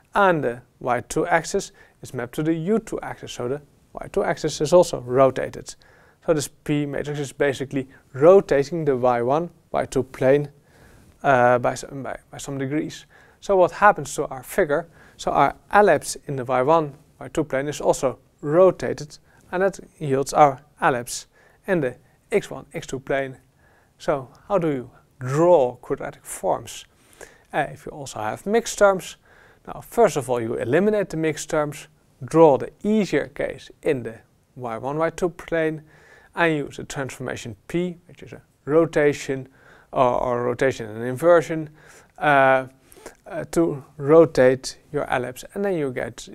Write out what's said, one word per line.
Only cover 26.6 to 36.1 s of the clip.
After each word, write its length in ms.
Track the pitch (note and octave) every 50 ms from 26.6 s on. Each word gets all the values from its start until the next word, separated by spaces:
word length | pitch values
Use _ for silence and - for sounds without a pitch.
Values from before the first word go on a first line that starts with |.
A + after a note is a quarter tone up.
| A#2+ - - - - _ _ _ _ _ _ - - - - _ _ _ -
Uh, 140 | E3+ D3 D3+ D3
if 140 | D3 -
you 60 | - -
also 280 | D#3 C#3 B2+ - A2
have 240 | G#2+ G#2+ A#2 B2 -
mixed 340 | G3 G#3 A#3 A3+ - - -
terms, 380 | G#3 G3 G3 F#3 - - - - _ _ _ _ _ _ _ _ _
now 140 | - - -
first 360 | - - - A#3+ A#3 F3+ -
of 120 | D3+ B2 B2
all 120 | B2 A#2+
you 140 | A2+ A2+ A#2+
eliminate 540 | C3+ B2+ A#2 C3 E3 G3+ G#3+ G#3+ G#3 F#3+ -
the 80 | -
mixed 320 | D#3+ D#3+ D#3+ D3+ D#3 - -
terms, 400 | - D#3 D3+ D3 D3 - - - _ _ _ _ _ _ C3
draw 340 | - - D#3+ E3 D#3 C3+ A#2+
the 120 | A#2 - - _ -
easier 440 | G3+ G#3+ A3 G3 - - C#3+ - C3
case 420 | - - C#3+ - - - - - - _ -
in 200 | E3+ D3 B2+ A#2
the 160 | A2+ A2 A2 _ _ _ _ _ _ _
y 220 | C3 B2 A#2+ A2+
one, 220 | A2+ A#2 C3+ C#3+ D#3
y 120 | D#3+ E3
two 200 | E3 - F#3 F3
plane, 520 | E3+ - - - E3 E3 D#3+ D#3+ D#3 D#3 - _ _ _ _ _